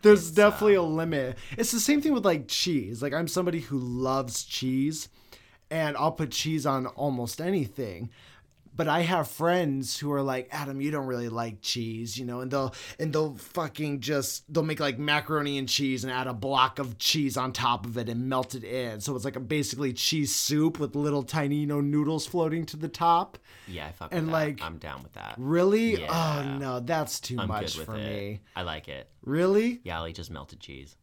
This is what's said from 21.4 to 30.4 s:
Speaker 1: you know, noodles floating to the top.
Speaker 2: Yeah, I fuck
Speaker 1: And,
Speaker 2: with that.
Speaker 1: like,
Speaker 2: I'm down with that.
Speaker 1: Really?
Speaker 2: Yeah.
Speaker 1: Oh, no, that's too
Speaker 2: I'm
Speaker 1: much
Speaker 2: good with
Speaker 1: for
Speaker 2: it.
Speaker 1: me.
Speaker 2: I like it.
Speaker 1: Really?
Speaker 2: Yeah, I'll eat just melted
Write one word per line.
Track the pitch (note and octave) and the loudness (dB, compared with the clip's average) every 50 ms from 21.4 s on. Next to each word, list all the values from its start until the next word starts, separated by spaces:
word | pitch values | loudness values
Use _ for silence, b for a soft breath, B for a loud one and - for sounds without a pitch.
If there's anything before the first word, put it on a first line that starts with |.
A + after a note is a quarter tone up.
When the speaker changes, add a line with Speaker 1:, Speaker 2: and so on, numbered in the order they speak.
| D3 C#3 C#3+ | 0 0 0
Speaker 1:
you | D3 D3 | 0 0
know, | C#3+ D3 D3 C#3+ | 0 0 0 0
noodles | C#3+ C#3+ D3 D3+ C#3+ D#3+ D#3 D3 | 2 2 2 2 2 0 -2 -4
floating | - - F3+ E3 D#3+ D#3 E3 D#3+ | -2 0 0 0 2 0 -2 -4
to | D3+ - | -4 -6
the | D3+ D#3 D#3+ | -8 -8 -8
top. | - - F3 E3+ E3+ E3+ F#3+ F#3 - - B B B B B | -4 0 4 6 6 6 4 0 -8 -20 B B B B B
Speaker 2:
Yeah, | B F#2 E2+ D2 D2+ | B -10 -10 -10 -10
I | F2 | -10
fuck | - - - E3+ | -12 -10 -4 -2
Speaker 1:
And, | F3 D#3+ | -2 -2
Speaker 2:
with | D#3+ | 2
that. | D#3+ | 2
Speaker 1:
like, | D#3+ D#3 D3+ D3 A2+ - | 2 2 0 -2 -6 -8
Speaker 2:
I'm | D#2+ E2 D#2 | -10 -10 -10
down | - D#2 C#2 C2+ C2+ | -10 -10 -10 -10 -12
with | - - | -16 -16
that. | - G1+ G1+ A#1 | -14 -14 -12 -10
Speaker 1:
Really? | - B2+ C3+ D#3 E3+ F3+ F#3+ G3+ A3 A3+ A3+ G#3+ F#3 | -8 -2 0 2 4 6 6 6 4 4 2 0 0
Speaker 2:
Yeah. | F3 D3+ D#3+ E3+ E3 D#3 D3+ C#3+ C#3 C3+ C#3 | -2 -2 0 0 2 2 0 0 -2 -4 -4
Speaker 1:
Oh, | C#3 | -4
no, | C#3 C3 B2+ B2+ | -4 -4 -4 -4
that's | A#2+ A#2+ E3 D#3+ D3+ D3 - - | -2 -2 -2 -2 -2 -2 -6 -8
too | - - B2 A#2 | -6 -6 -4 -4
Speaker 2:
I'm | A2+ G#2+ | -2 -2
Speaker 1:
much | G#2+ G#2 G#2 F#2+ - | -2 -4 -4 -4 -6
Speaker 2:
good | D#2+ | -6
with | D#2+ | -8
Speaker 1:
for | - A2 | -8 -8
Speaker 2:
it. | G#2+ - | -6 -6
Speaker 1:
me. | - G#2 G#2 G2+ G2+ G#2+ G2 - _ _ | -6 -6 -6 -6 -6 -8 -10 -12 _ _
Speaker 2:
I | F2 F2+ | -8 -6
like | E2+ D#2 D#2 D2+ - | -6 -6 -8 -10 -12
it. | C#2+ C2+ - _ _ _ - | -14 -14 -14 _ _ _ -6
Speaker 1:
Really? | - C#3 D#3 F3 F#3 G3 G#3 A3+ A#3+ A#3+ A#3+ _ | -2 0 2 4 6 6 6 4 4 0 -2 _
Speaker 2:
Yeah, | - E2+ E2 | -8 -6 -6
I'll | E2 E2 | -6 -6
eat | E2 | -8
just | - E2+ - | -10 -10 -10
melted | E2+ D2 | -10 -12